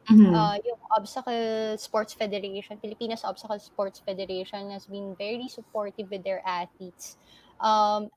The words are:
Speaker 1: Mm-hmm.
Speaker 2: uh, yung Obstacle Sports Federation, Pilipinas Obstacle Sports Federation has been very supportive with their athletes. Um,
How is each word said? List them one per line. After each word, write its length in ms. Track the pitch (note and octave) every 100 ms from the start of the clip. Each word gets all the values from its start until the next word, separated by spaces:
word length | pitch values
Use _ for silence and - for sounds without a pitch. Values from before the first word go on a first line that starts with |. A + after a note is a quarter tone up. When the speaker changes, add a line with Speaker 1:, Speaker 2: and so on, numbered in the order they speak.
| -
Speaker 1:
Mm-hmm. 240 | A3 G3
Speaker 2:
uh, 240 | E3 G#3 G#3 A#3+
yung 140 | - -
Obstacle 880 | A3 G3+ C4 B3+ A#3 A3+ A3 A3 G#3+
Sports 400 | - A3 G#3+ -
Federation, 560 | G#3+ G3+ G3 G3 - G#3+
Pilipinas 400 | G#3+ G#3+ A#3 A3+
Obstacle 400 | G3 F#3+ A3 G#3
Sports 400 | - - G3 -
Federation 720 | - F#3+ F#3+ F#3 F#3+ G3+ G3+
has 160 | G3 -
been 240 | G3+ G3
very 320 | F#3 G#3 A#3+ B3+
supportive 640 | - - G#3+ G#3 G#3 F#3+
with 160 | G3 F#3
their 160 | F#3
athletes. 720 | F#3+ F3 F3+ - F3+ - - - _ - _ -
Um, 480 | A3 G#3+ G#3 G#3 G#3